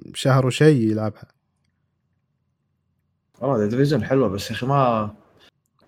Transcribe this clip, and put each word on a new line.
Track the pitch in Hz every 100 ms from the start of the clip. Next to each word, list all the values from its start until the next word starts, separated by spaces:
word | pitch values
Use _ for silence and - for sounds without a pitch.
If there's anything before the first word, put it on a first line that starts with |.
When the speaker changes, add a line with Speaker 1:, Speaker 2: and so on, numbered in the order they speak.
| -
Speaker 1:
شهر | - 135 135 131
وشي | - 151 143 110
يلعبها. | 107 107 - - _ _ _ _ _ _ _ _ _ _ _ _ _ _ _ _ _ _ _ _ _
Speaker 2:
والله | 127 127 104
The |
Division | 120 143 143
حلوة، | 101 135 117
بس | 98 -
يا | 110
أخي | 123
ما | 143 127 113 107 107 _ _ _ _ _ _